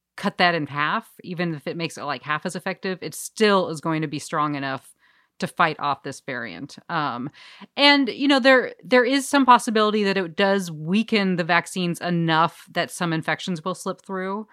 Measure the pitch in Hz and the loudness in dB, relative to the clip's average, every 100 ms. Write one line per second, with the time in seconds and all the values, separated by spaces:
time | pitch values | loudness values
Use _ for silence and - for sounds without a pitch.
0 | _ - 196 - 175 170 139 143 151 214 | _ -6 -4 2 2 2 -2 -4 -2 -4
1 | - - - 175 170 151 175 165 165 - | -6 -18 -10 -6 -4 -6 -8 -6 -6 -6
2 | 139 131 151 151 185 175 190 180 190 185 | -8 -6 -4 -4 -4 -8 -8 -8 -6 -8
3 | 160 - - - 214 196 170 160 165 156 | -10 -12 -8 0 4 4 2 -4 -4 -2
4 | 151 147 - 160 151 143 139 135 - _ | -4 -6 -6 -4 -2 -4 -6 -8 -12 _
5 | _ _ _ - 180 - 165 - 143 135 | _ _ _ -10 -6 0 0 0 -4 -4
6 | 143 - - 123 117 85 143 - - 170 | -8 -12 -10 -8 -8 -12 -14 -16 -8 -4
7 | 143 120 131 - - - - - 285 285 | -4 -6 -8 -12 -20 -20 -10 2 6 6
8 | 269 220 277 269 262 254 196 - 175 247 | 2 0 2 4 6 6 4 -6 2 2
9 | 240 277 254 277 262 240 - 220 214 214 | 4 0 2 2 6 6 6 2 2 2
10 | 196 190 170 160 196 196 175 151 156 202 | 2 0 -2 0 2 2 -2 -8 -2 0
11 | 220 214 190 180 170 170 - 185 175 170 | 2 2 2 0 2 2 0 -4 -2 -2
12 | 175 170 165 160 165 - - 175 151 - | -2 0 2 4 2 -2 -8 -6 -4 -4
13 | 175 160 160 151 - 165 185 175 196 180 | -4 -4 -4 -4 -4 -6 -6 -8 -8 -10
14 | - 190 190 202 214 | -10 -8 -8 -10 -12